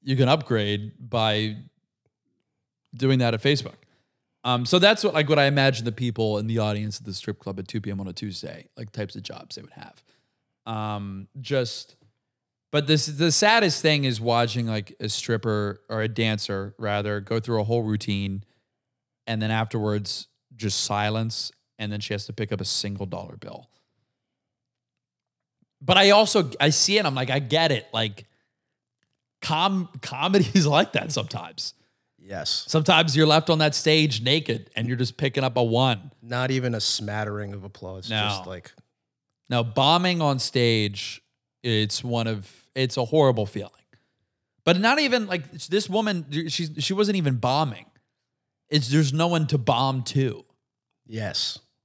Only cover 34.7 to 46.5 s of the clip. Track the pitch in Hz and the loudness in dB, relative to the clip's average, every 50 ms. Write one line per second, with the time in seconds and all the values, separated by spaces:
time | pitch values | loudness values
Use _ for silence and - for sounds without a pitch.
34.7 | _ 110 117 120 127 123 127 117 - - 147 139 120 143 131 127 113 127 120 117 | _ -6 -4 -4 -2 -2 -2 -4 -2 -4 -4 -2 -2 0 -2 0 2 2 2 2
35.7 | 113 120 131 131 117 98 90 - - _ - 117 123 123 127 131 131 131 123 127 | 4 2 2 2 2 -2 -6 -16 -20 _ -12 -8 -4 -4 -2 0 0 0 0 -2
36.7 | 117 110 - - - - 113 104 101 107 107 104 104 104 104 101 98 98 92 98 | -2 -2 -2 -2 -4 -4 -4 -6 -4 -4 -4 -4 -6 -8 -8 -8 -10 -12 -14 -14
37.7 | 98 - - 92 95 95 90 107 110 107 104 104 101 95 92 90 92 90 - - | -16 -14 -14 -14 -14 -12 -10 -6 -4 -2 -2 -2 -2 -4 -6 -8 -10 -12 -14 -18
38.7 | _ _ _ _ _ _ _ _ _ _ _ _ _ _ _ _ 127 120 117 117 | _ _ _ _ _ _ _ _ _ _ _ _ _ _ _ _ -2 -2 -2 0
39.7 | 107 139 135 143 165 175 180 185 180 170 160 147 139 131 - - - 131 120 117 | 0 2 4 6 6 4 4 2 0 2 2 2 2 0 -2 -2 0 2 2 4
40.7 | 117 110 107 101 101 98 - - - - _ _ _ _ _ _ _ _ - 123 | 4 2 0 -2 -4 -6 -10 -10 -12 -14 _ _ _ _ _ _ _ _ -4 -2
41.7 | 113 107 107 107 - - - 123 120 117 113 113 113 101 95 - - - _ _ | 0 0 0 -2 -4 -6 -4 -4 -4 -2 -2 -2 -4 -6 -8 -14 -20 -20 _ _
42.7 | _ 131 131 127 - 139 123 117 151 156 143 135 123 113 104 98 - 104 98 95 | _ -2 -2 -2 0 -4 -4 0 4 6 6 6 6 2 -2 -4 -4 -10 -10 -10
43.7 | _ _ _ _ _ _ _ _ _ _ _ _ _ _ _ _ _ _ _ 165 | _ _ _ _ _ _ _ _ _ _ _ _ _ _ _ _ _ _ _ 2
44.7 | 175 180 202 226 262 302 302 269 240 247 214 196 185 175 139 135 - 151 - - | 2 4 4 4 4 4 4 2 2 2 0 0 -4 -4 -6 -8 -14 -14 -8 -2
45.7 | 165 208 214 - 185 214 220 214 202 175 156 135 143 156 165 156 | -2 -2 0 0 0 0 0 0 -2 -2 -4 -4 -6 -4 -4 -4